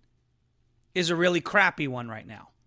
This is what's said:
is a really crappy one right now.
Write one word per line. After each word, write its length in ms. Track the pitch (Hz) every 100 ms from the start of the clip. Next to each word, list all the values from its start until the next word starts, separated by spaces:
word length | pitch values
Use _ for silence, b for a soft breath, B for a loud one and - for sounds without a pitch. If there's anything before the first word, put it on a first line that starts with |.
| _ _ _ _ _ _ _ _ _
is 140 | 180 170
a 80 | 170
really 240 | 175 175
crappy 460 | - 208 185 170 143
one 220 | 127 117
right 180 | 110 110
now. 220 | 107 - _